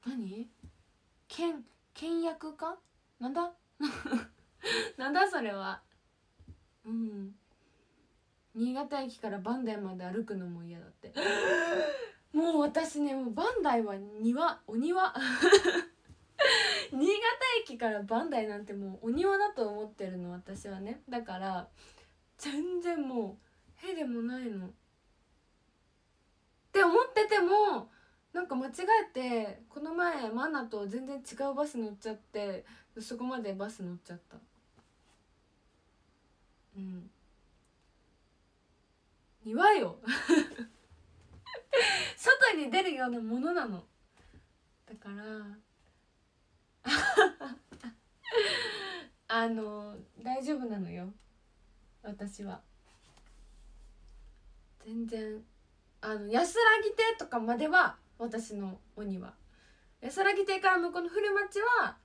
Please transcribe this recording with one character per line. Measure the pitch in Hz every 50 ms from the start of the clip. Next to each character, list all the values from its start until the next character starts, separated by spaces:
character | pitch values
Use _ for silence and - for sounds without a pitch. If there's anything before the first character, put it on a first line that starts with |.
| -
何？ | 240 269 254 214 190 185 214 240 233 _ _ - - _ _ _ _ _ _ _ _ _ _ _ _
倹-、 | - - 339 339 320 285 233 - _ _ _ _ _
倹 | - 294 330 339 330 330
約 | 330 320 320 - 311 294
家？ | - - 330 370 370 _ _ _ _ _ _ _ _
な | 240 254
ん | 277
だ？ | 339 339 - - _ _ _ _ _
<laughs> | 294 294 - - - 294 285 233 - - _ _ _ _ _ _ - 415 466 453 440 - -
な | - 254 277
ん | 294
だ | 359 381 392
そ | 359 302 240
れ | 214 202
は。 | 196 190 190 190 - _ _ _ _ _ _ _ _ _ _ _ _ - - - _ _ _ _ _ _
う | 220
ん。 | 226 226 226 220 208 202 196 196 202 - _ _ _ _ _ _ _ _ _ _ _ _ _ _ _ _ _ _ _ _ _ _ _
「新 | 226 233 247 254
潟 | 269 294 285 294 277 269
駅 | 247 226 -
か | - 208
ら | 196 202
磐 | 185 214 240 262 254
梯 | 220 214 208
ま | 202 190 185
で | 180 180
歩 | 180 185 220 226
く | 220 208
の | 190 180
も | 175 175 170 170
嫌 | 170 170 170
だ」 | 175 180
っ | -
て。 | _ - - - 277 370 392 403 415 - 370 370 349 330 339
<gasps> | 339 - - - 571 539 480 427 - - _ _ -
も | 302 330 339 330 302
う |
私 | 294 294 - 320 320 320 - 294
ね、 | 294 285 269
も | 269 262 240
う | 220
磐 | 285 349 453 508 466 330
梯 | 294 247 233 220
は | 202 196
庭、 | 196 196 202 208 214 220 233 240 285 330 330 - - _
お | - 214
庭。 | 226 269 320 349 370 370 359 -
<laughs> | 269 269 254 254 - - 359 392 392 - 359 - 339 - - _ _ _ - - _ _ _ _ - 571 539 494 453 427 403 359 - - - -
新 | 262 285
潟 | 370 403 415 466 466 480 494 523 508 480 453 453
駅 | - 254 226
か | 240 226
ら | 214 208 202
磐 | 202 226 233 320 339
梯 | 285 240 214
な | 214 208 208
ん | 214
て | 208 202
も | 202 196 196 190 - -
う | 226
お |
庭 | 240 294 349 392 392 392
だ | 415 415
と | 403 - 233 208
思 | 208 208 214
っ | 208
て | - - 196
る | 185 185 180
の、 | 180 175 180
私 | 180 180 - 196 190 - 202
は | 196 190
ね。 | 196 208 247 - - -
だ | 247 240 226
か | 214 185 185
ら、 | 190 196 190 180 180 - - - - - - - - _ _ _ _ _ _
全 | _ - 294 277 294 330 359 359 349 349
然 | 349 339 311
も | 285 262 254 240 220 190 196 - _ _ _ _ _ _ - _ -
う、 |
へ | 381 381
で | 330 302
も | 254 240 233
な | 233 240 254 254
い | 254 233
の。 | 208 196 185 180
っ | - _ _ _ _ _ _ _ _ _ _ _ _ _ _ _ _ _ _ _ _ _ _ _ _ _ _ _ _ _ _ _ _ _ _ _ _ _ _ _
て | - 392 381
思 | 339 330 453 508
っ | 508 -
て | 440 427
て | 427 427 415
も、 | 359 349 370 415 427 403 311 233 - - _ - _ _ _ _ _ _ _
な | 339 359
ん |
か | 349 277
間 | 254 262
違 | 269 - - 370 381 440 440 415 -
え | -
て、 | 254 254 247 240 226 214 202 196 - - _
こ | - 294
の | 294 320 330
前、 | 339 359 349 330 285 240 220
マ | 220 240 269 311
ナ | 311 277 247
と | 226 - 208 208
全 | 196 202 247 262
然 | 262 277 269
違 | 262 - - - 269 277
う | 277
バ | 269 294
ス | 294 - 240
乗 | 226 214
っ | 208
ち | 202 - 220
ゃ | 214
っ |
て、 | 214 - _ - 214 208 202 185 - - - 226 - - _ _ 226
そ | 220 - 254
こ | 233 247
ま | 254 262 247
で | 226 202 190
バ | 190 202 208
ス | 220 - 190
乗 | 175 175
っ | 175 _
ち | - 175
ゃ |
っ | 180 _ _
た。 | - - - _ _ _ _ _ _ - _ _ _ _ _ _ _ _ _ _ _ _ _ _ _ _ _ _ _ _ _ _ _ _ _ _ _ _ _ _ _ _ _ _ _ _ _ _ _
う | 196
ん。 | 190 190 185 180 175 190 _ _ _ _ _ _ _ _ _ _ _ _ _ _ _ _ _ _ _ _ _ _ _ _ _ _ _ _ _ _ _ _ _ _ _ _ _ _ _ _ _ _ _ _ _ _ 220
庭 | 220 220 262 370 415 427
よ。 | 349 226 175 - - -
<laughs> | 226 262 - - - 339 320 - - - - 233 - - - _ _ - _ - _ - - - - - - - - 988 - - _ - 480 480 427 - - 381 - -
外 | - - 466 508 - 523 480 415
に | 320 294 254
出 | 226 370 381
る | 370 302
よ | 262 254
う | 247
な | 240 240
も | 226 220 233 247
の | 262 330 349
な | 349 277
の。 | 233 196 175 - _ _ _ _ _ _ _ - - - - - _ _ _ _ _ _ _ _
だ | - 220
か | 220 - 202
ら、 | 202 202 208 220 220 214 208 202 202 214 214 _ _ _ _ _ _ _ _ _ _ _ _ _ _ _ _ _ _ _ _ _ _ _ _
<laughs> | 247 294 - - 855 - - 392 381 - - 294 269 247 - _ _ - - - 240 - _ _ _ _ _ _ - - 466 415 - - - - 440 427 415 392 381 370 349 302 - _ _ _ _
あ | 226 226 226 233
の、 | 226 220 214 214 208 208 208 208 208 208 - _ _ - 233
大 | 240 254 269 262
丈 | 254 302
夫 | 269 254
な | 233 214 202
の | 185 170
よ。 | 170 175 180 190 208 - - - _ _ _ _ _ _ - _ _ _ _ _ _ _ -
私 | 214 202 202 208 202 202 - 202
は。 | 196 185 - - _ _ _ _ _ - _ _ - - - - - - - - - - - - - - - - - - - - - - - - - - - _ - - - - _ _ _ -
全 | 220 226 226 233
然、 | 220 226 220 220 214 214 214 220 _ _ _ _ _ _ _ _ _ _ _ -
あ | 214 214
の、 | 214 208 202
安 | 220 247 349 349 - 453
ら | 466 440 440 440 427
ぎ | 415 415
亭 | - 453 453 453 453
と | 311
か | - - 233
ま | 220 226 240
で | 240 302 311
は、 | 339 370 330 - - - _ _ _ -
私 | 233 233 - 226 226 - 214
の | 208 196 190 190 196 _ _ _
お | 214 208
庭。 | 202 190 185 180 - - _ - - - _ - - - _ _ _ _ _
安 | - 247 - 381 392
ら | 392 403
ぎ | 392 392
亭 | 403 381 381
か | - 370 370
ら | 359
向 | 339 349 349
こ | 349
う | 339
の | 339
古 | 339 415 403 415 392
町 | 403 403 392 - 403 427 480 480 466
は | - - - - _